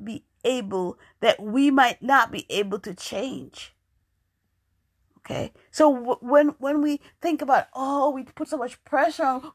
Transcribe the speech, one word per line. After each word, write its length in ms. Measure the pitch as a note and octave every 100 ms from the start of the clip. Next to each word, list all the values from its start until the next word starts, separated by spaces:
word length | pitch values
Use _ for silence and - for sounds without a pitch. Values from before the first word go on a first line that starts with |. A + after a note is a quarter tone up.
be 200 | G#3 A2 - _
able, 560 | - B3+ G3 G3 F3+ - - _
that 220 | A3+ -
we 300 | G#3 A#3 C#4+
might 300 | C#4 B3 -
not 300 | B3 C#4 A#3
be 140 | - -
able 300 | F3 G3+ G3+
to 140 | G#3
change. 800 | F#3 - G#3 C4 G3 B2+ - - _ _ _ _ _ _ _ _ _ _ _ _ _ _ _
Okay. 320 | - - - - _
So 240 | - D4+ B3+
w-, 240 | A#3+ -
when, 280 | A#3+ C#4+ D4 -
when 240 | C4+ D4
we 180 | D4 C#4+ - _
think 220 | E4+ D#4
about, 240 | C4+ A#3+ -
"Oh, 380 | - C4+ C#4+ C#4
we 120 | C4
put 240 | - - D#4
so 100 | D4+
much 240 | A#3 -
pressure 420 | _ C4+ D#4+ D4+ C#4+
on, 260 | B3+ D4+